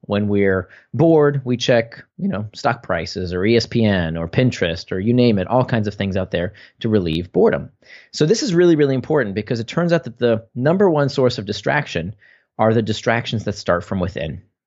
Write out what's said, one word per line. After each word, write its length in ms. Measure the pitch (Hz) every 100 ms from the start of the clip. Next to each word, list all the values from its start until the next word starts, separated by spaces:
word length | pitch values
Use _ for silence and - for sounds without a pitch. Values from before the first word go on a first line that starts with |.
When 260 | - 101 104
we're 400 | 101 98 95 90 - _
bored, 480 | 120 165 160 147 139 127
we 100 | 120
check, 480 | - 120 117 - - -
you 100 | 190
know, 220 | 101 110
stock 300 | - 123 120
prices 500 | - 85 82 95 90
or 120 | 90 101
E 100 | 117
S 100 | 113
P 200 | 120 110
N 320 | 98 82 82
or 100 | 82
Pinterest 640 | - 127 - 87 82 -
or 80 | 95
you 140 | 101
name 260 | 123 120 101
it, 80 | 90
all 160 | 123
kinds 240 | 127 117 104
of 60 |
things 240 | 98 98 95
out 140 | 92
there 220 | 87 90 - - _
to 80 | 113
relieve 420 | 107 87 80 90
boredom. 400 | - 220 76 - _ _ - -
So 140 | - 156
this 180 | 226
is 100 | 285
really, 220 | 170 180 160
really 200 | 143 135
important 400 | - 156 110 95
because 240 | 107 117
it 80 | 113
turns 260 | - 170
out 100 | 165
that 140 | 147 -
the 280 | 120 113 - 120
number 340 | 135 185 202
one 180 | 151 143
source 280 | - 127 113
of 80 | 101
distraction 720 | 104 - 143 143 - 82 107 _ _ _ -
are 160 | 110
the 80 | 113
distractions 640 | 107 107 - 117 113 107 107
that 100 | 101
start 300 | - 87 -
from 160 | 98
within. 400 | 87 - 80 95 - _